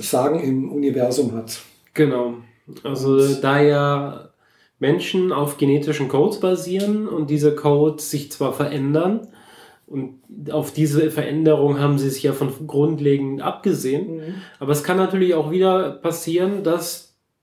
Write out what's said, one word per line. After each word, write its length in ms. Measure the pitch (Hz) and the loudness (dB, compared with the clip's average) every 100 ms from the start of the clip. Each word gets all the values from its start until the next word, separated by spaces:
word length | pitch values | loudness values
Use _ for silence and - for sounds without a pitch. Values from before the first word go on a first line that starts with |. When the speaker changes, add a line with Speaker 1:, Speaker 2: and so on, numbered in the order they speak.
| - | -2
Speaker 1:
Sagen 300 | 131 143 160 | 0 2 0
im 320 | 135 131 135 | 0 -2 -2
Universum 600 | 143 139 127 123 147 123 | -2 0 2 0 2 0
hat. 260 | 113 113 - - _ _ | -4 -8 -14 -16 _ _
Speaker 2:
Genau. 420 | - 147 123 123 120 - _ - - | 0 2 2 -4 -6 -16 _ -20 -12
Also 300 | 139 123 135 | -8 -4 2
Speaker 1:
Und 320 | 135 139 139 | 4 4 2
Speaker 2:
da 160 | 135 143 | 2 4
ja 680 | 147 143 143 143 143 - - _ _ _ _ _ | 4 4 2 0 -4 -10 -18 _ _ _ _ _
Menschen 500 | 131 170 - 185 185 | 0 0 0 0 0
auf 240 | 143 147 - | 0 -2 0
genetischen 500 | 139 147 147 147 131 | 2 2 0 -2 0
Codes 320 | 139 180 - | 2 2 0
basieren 640 | 185 180 170 190 202 214 214 | -2 -2 -2 -2 0 -2 -2
und 240 | 160 143 | -4 -2
diese 240 | 147 147 | 2 2
Codes 560 | 143 147 147 151 147 - | 2 2 4 2 0 -6
sich 220 | 143 - | -6 -8
zwar 200 | - 135 | -4 -4
verändern, 760 | - 139 143 139 151 180 226 - - - - - _ _ | -2 -4 -2 0 0 0 -2 -6 -20 -20 -20 -20 _ _
und 320 | 143 131 - _ - 147 | -10 -10 -14 _ -16 -6
auf 220 | 151 - | -4 -4
diese 380 | 147 156 147 156 | 0 2 2 2
Veränderung 680 | 151 131 151 156 147 143 139 | 0 -4 2 4 4 4 2
haben 200 | 143 139 | 2 2
sie 100 | 139 | 0
sich 140 | 131 | 0
ja 100 | 139 | -2
von 180 | 135 131 - 156 | 0 -4 -4 -4
grundlegend 760 | 139 165 151 143 139 135 139 | 0 2 2 2 2 0 -4
abgesehen, 760 | 165 - 208 151 131 143 190 165 | -6 -2 -2 0 -2 -2 -4 -8
Speaker 1:
Mhm. 60 | 156 190 - - | -10 -12 -16 -8
Speaker 2:
aber 140 | 139 | -2
es 100 | 147 | -2
kann 140 | - 185 | 0 0
natürlich 380 | 190 190 180 | 2 2 2
auch 160 | 160 151 | 2 0
wieder 400 | 180 190 185 151 | 2 2 2 0
passieren, 720 | - 165 165 - 170 190 202 | -4 -6 -4 -2 0 0 -2
dass 500 | 160 170 - - - _ _ _ | -2 -2 -4 -10 -16 _ _ _